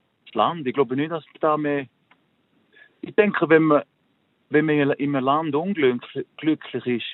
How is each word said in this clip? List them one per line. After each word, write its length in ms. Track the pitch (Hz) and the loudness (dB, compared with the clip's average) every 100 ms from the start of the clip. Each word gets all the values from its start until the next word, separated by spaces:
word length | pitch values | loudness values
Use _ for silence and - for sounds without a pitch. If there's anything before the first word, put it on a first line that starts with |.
| _ _ - | _ _ -6
das 80 | 113 | 0
Land. 300 | 117 170 127 | 0 0 -4
Ich 80 | |
glaube 220 | 123 123 131 | 0 0 0
nicht, 160 | 156 | -4
dass 140 | 165 - - | -6 -10 -4
da 160 | 160 151 | 0 0
mehr, 300 | 147 143 131 _ _ _ _ _ _ _ _ _ - _ | 0 -2 -6 _ _ _ _ _ _ _ _ _ -20 _
ich 120 | - 143 | -6 0
denke, 340 | 208 - 151 | 2 2 4
wenn 140 | 160 | 4
man, 180 | 160 143 - _ _ _ _ _ - | 4 2 0 _ _ _ _ _ -2
wenn 160 | 143 156 | 0 2
man 260 | 151 143 | 2 0
in 240 | - 143 139 | 0 -2 -2
einem 80 | |
Land 320 | 131 147 160 143 | 0 0 0 -2
unglücklich, 720 | 185 202 135 123 - 135 - - | -2 0 2 0 -4 -12 -12 -6
glücklich 500 | 156 151 - 123 123 | -2 -2 -4 -8 -4
ist, 200 | 120 - | -4 -4